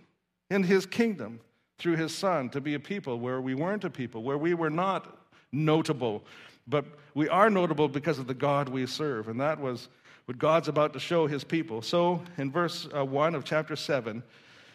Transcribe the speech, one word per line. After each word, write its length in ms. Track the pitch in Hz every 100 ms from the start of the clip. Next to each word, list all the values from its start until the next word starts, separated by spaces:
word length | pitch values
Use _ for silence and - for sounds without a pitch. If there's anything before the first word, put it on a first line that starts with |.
| _ _ _ _ -
in 100 | 196
his 240 | 180 196 185
kingdom 540 | - 233 175 107 117 _ _ _ _
through 160 | 170 160
his 180 | 160
son 360 | - 196 165 123
to 120 | 139
be 140 | 143 147
a 40 |
people 400 | - 202 139 120
where 220 | 123 127
we 140 | 131 131
weren't 300 | 170 208 180
a 40 |
people, 320 | - 120 113
where 160 | 120 143
we 160 | 170
were 160 | 170 160
not 480 | 156 190 175 - - _ _ -
notable, 720 | 139 156 160 160 143 120 104 - - - - -
but 180 | 143 147 - - 139
we 120 | 151
are 220 | 175 220
notable 380 | 190 175 147 151
because 320 | 139 156 135
of 80 | 127
the 80 | 127
God 340 | 143 143 135
we 160 | 131 123
serve. 440 | - 151 117 110
And 120 | 113
that 180 | 143 156
was 300 | 135 120 - _ - - -
what 120 | 123
God's 280 | 147 165 147
about 260 | 151 147
to 60 | 131
show 280 | - 170 156
his 160 | 143
people. 380 | 139 165 151 113
So 400 | 117 175 175 175 - -
in 140 | 135
verse, 360 | 156 170 170 151 147
uh, 100 | 135
one 300 | 139 160 156
of 80 |
chapter 320 | - 156 151 151
seven, 480 | - 139 113 110 - - - - -